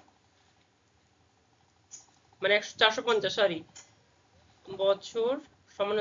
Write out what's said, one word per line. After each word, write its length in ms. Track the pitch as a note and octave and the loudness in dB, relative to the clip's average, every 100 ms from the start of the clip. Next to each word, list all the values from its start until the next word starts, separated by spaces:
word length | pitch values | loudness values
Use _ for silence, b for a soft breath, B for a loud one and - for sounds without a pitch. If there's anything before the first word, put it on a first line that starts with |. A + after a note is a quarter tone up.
| - _ _ _ _ _ _ _ _ _ _ _ _ _ _ _ _ _ _ - - _ _ - | -10 _ _ _ _ _ _ _ _ _ _ _ _ _ _ _ _ _ _ -20 -20 _ _ -6
মানে 120 | F#3+ G#3 | 0 0
একশো, 180 | G#3+ - | 0 2
চারশো 220 | A3+ A#3 A#3 | 2 2 0
পঞ্চাশ, 260 | A3 F#3+ A3+ | 0 0 0
সরি, 240 | G3+ E3 - - - _ _ _ _ _ _ _ - | 0 0 -12 -20 -20 _ _ _ _ _ _ _ -14
বছর 640 | F#3+ G3 G3 - A#3 A#3 C#4+ - _ _ - | -2 2 2 -2 -4 -2 -4 -8 _ _ -6
সমান 200 | G3+ G#3+ | -2 -2